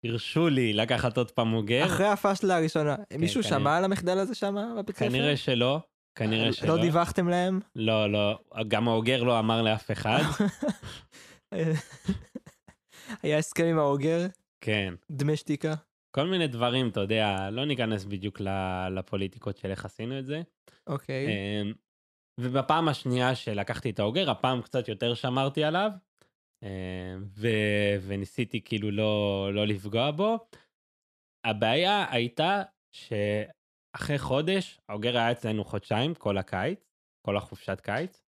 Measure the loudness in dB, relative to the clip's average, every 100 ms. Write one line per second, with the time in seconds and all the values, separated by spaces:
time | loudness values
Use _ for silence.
0 | -4 -6 -2 2 4 4 4 2 2 2
1 | 2 0 0 2 2 2 2 2 2 2
2 | 2 4 2 2 2 2 2 0 0 -2
3 | -6 -2 0 0 2 2 4 4 2 0
4 | 0 0 0 -2 -2 -2 -4 -6 -8 -2
5 | 0 2 2 0 0 2 2 0 -4 _
6 | _ -4 0 2 2 2 2 4 4 4
7 | 2 2 2 2 2 0 -4 -2 2 4
8 | 4 2 2 0 _ -8 0 2 4 4
9 | 4 2 4 4 4 4 4 2 -2 -4
10 | 2 2 2 0 -2 0 -4 -4 -10 -16
11 | -20 -20 -20 -20 _ -4 0 -2 -4 -10
12 | -6 -6 -8 -18 -20 _ -20 _ _ -20
13 | -14 -6 0 0 0 0 2 4 4 2
14 | 2 0 -2 -6 _ _ -2 0 0 -6
15 | _ -2 0 0 -2 -4 -2 -4 _ _
16 | _ -2 0 0 -2 0 2 2 0 0
17 | 0 2 2 0 -2 -4 -2 0 0 -2
18 | -4 -6 -6 -4 -4 -2 -2 -4 -4 -6
19 | -4 -4 -4 -6 -10 -8 -6 -6 -8 -10
20 | -8 -8 -6 -8 -8 _ _ _ -8 -8
21 | -6 -4 -2 -2 -2 -4 -4 -8 _ _
22 | _ _ _ -8 -2 -2 2 2 2 0
23 | -2 2 2 0 -2 -4 -4 -4 -4 0
24 | 0 2 0 0 0 0 -2 -4 -4 -4
25 | -2 -2 -2 0 0 0 0 2 -2 -4
26 | _ _ _ _ _ _ -10 -8 -6 -8
27 | -8 -10 -12 -4 0 2 2 2 2 0
28 | -2 -6 -6 -4 -4 -4 -4 -4 -2 0
29 | 0 2 0 0 -2 0 0 -2 -4 -2
30 | -2 0 -2 -2 -6 -20 _ _ _ _
31 | _ _ _ _ -4 0 2 2 2 2
32 | 0 0 -2 0 0 0 -4 _ _ -20
33 | -8 -2 0 -2 -4 -14 _ _ _ -10
34 | -4 -2 0 -2 0 -2 -2 -14 -10 -4
35 | 0 2 2 0 -2 -2 -2 -6 -2 0
36 | 0 -2 -2 -2 -2 -2 -2 -4 _ _
37 | _ _ -2 -2 -4 -12 -8 -6 -4 -4
38 | -6 _